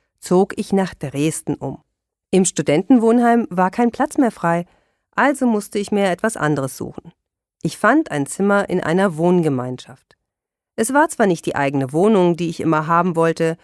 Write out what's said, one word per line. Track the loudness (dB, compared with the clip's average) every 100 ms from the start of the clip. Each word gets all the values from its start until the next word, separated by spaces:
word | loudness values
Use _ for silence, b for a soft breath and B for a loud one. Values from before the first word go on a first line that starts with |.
| _ _
zog | 0 2 2 -2
ich | -2
nach | -2 -2
Dresden | -6 -8 -2 -2 -2 -6
um. | -6 -8 -12 _ _ _ _ _
Im | 0
Studentenwohnheim | 2 0 0 0 4 4 4 4 4 2 0
war | 0 0
kein | 0 -2
Platz | 0 -2 0
mehr | 0
frei, | 0 -2 -2 -4 _ _ _ _ 0
also | 0 2 0
musste | -2 -4 -6
ich | -4
mir | 0 0
etwas | 0 -4 -2
anderes | -2 0 -2 -6
suchen. | -12 -12 -18 -20 _ _ _ _
Ich | -8 0
fand | 2 2 0
ein | -2 -4
Zimmer | -2 0 2 0
in | -2
einer | 0 0 0 0
Wohngemeinschaft. | 2 2 2 -2 -4 -10 -14 -20 _ _ _ _ _ _ _ _
Es | -4
war | 0 0
zwar | 0 0
nicht | 0 -4
die | -4
eigene | -2 -2 -2
Wohnung, | 0 2 4 2 0
die | -4
ich | -4
immer | -2 0 0
haben | 0 0 0
wollte, | 0 0 -2 -4